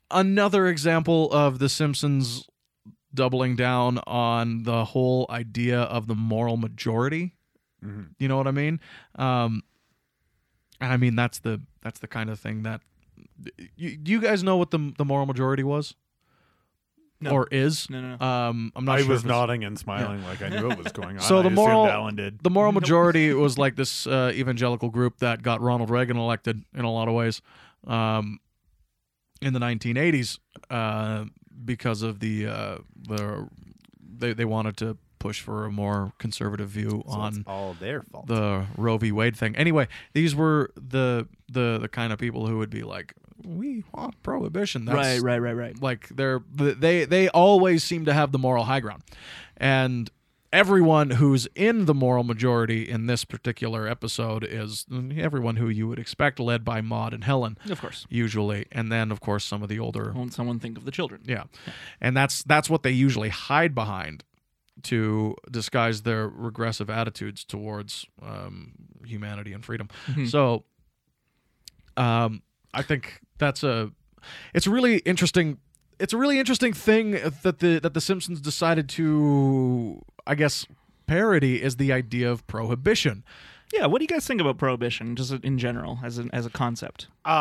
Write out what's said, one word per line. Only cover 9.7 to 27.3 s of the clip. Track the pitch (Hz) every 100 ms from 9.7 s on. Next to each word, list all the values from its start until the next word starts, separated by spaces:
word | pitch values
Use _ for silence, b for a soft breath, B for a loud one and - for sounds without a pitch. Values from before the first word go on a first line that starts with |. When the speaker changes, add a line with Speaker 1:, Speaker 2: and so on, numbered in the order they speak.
| _ _ _ _ _ _ _ _ _ _ -
Speaker 1:
and | 131
I | 127
mean, | 123 117
that's | 120 -
the, | 117 107 - _
that's | 113 -
the | -
kind | 120 110
of | 107
thing | 107 110
that | 110 113 _ _ _ _ - _ - - - -
you, | 170 156
do | 151
you | 220
guys | 214 208
know | 190 185
what | 175
the, | 165 147 -
the | 143
moral | 139 139
majority | 127 131 139
was? | 135 147 143 - _ _ _ _ _ _ _ _ _ _ _ -
Speaker 3:
No. | 151
Speaker 1:
Or | 135 127
is? | 135 143 156 -
Speaker 3:
No, | 131
no, | 127 123
no. | 127
Speaker 1:
Um, | 127 120 117 113 -
I'm | 131
not | 135
Speaker 2:
I |
Speaker 1:
sure | 135
Speaker 2:
was | 127
Speaker 1:
if | 120
it's |
Speaker 2:
nodding | 120 120 120
and | 104 104
smiling | - 101 104 101
Speaker 1:
Yeah. | 92
Speaker 2:
like | 95
I | 98
knew | 101 117
it | 208
was | 175
going | - 175 196
Speaker 1:
<laughs> |
So | - 190
Speaker 2:
on. | 185
Speaker 1:
the |
Speaker 2:
I |
assumed | 190
Speaker 1:
moral, | 220 220 214
Speaker 2:
Alan | - - 104
did. | 101 104
Speaker 1:
the | 175
moral | 185 208
Speaker 3:
Nope. | 196
Speaker 1:
majority | 147 170 175 160 156
was, | 139 147 127
like, | 139 127
this, | 131 - -
uh, | 131 127 104
evangelical | 131 120 123 120 120
group | 113 123 -
that | 123 117
got | 120 117
Ronald | 123 123 113
Reagan | 120 123 120
elected | 117 113 - 110 - -
in | 120
a |
lot | 113 113
of | 117
ways, | 113